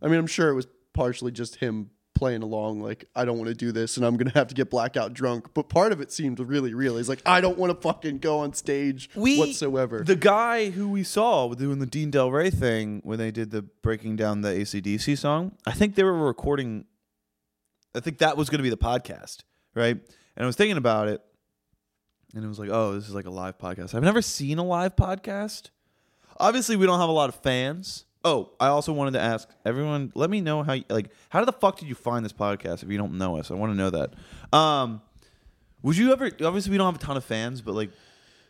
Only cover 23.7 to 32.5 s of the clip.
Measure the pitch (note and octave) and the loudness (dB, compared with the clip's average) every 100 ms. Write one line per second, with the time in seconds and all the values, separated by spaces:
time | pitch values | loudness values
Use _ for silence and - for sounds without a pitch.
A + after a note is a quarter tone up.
23.7 | F2+ F2+ A2+ D#3+ A3 - - C#3 D#3 F3+ | -8 -6 0 2 2 0 -4 -4 -4 -2
24.7 | F3 F#3 F#3 F#3+ G3 - G3+ G#3+ - - | -2 2 2 0 -2 -8 -8 -8 -10 -18
25.7 | _ _ _ _ _ _ - F#3+ B3 A3 | _ _ _ _ _ _ 0 2 2 0
26.7 | G#3+ F#3 F3+ E3 D#3+ C#3 - C3+ B2+ C3 | 2 4 4 4 2 2 0 0 0 0
27.7 | E3 F#3 - - _ E3+ C3+ F#2 - C3 | -4 -10 -14 -16 _ 2 2 0 0 2
28.7 | D3 D3 D3+ C#3 C3 A2+ A2+ - _ G#2+ | 4 0 -2 0 0 0 -2 -6 _ -4
29.7 | B2 D3+ D3 C3+ - D#3+ G#3 D#3+ D3+ D3 | -2 -2 -4 -4 -2 0 0 0 -2 -2
30.7 | C3 - A2 G#2 - _ E3+ A#3+ - G3 | -4 -2 -4 -4 -12 _ 0 0 2 0
31.7 | - D3+ A#2+ - A#2+ G#2+ - G2+ | 0 -8 -8 -4 -4 -4 -4 -2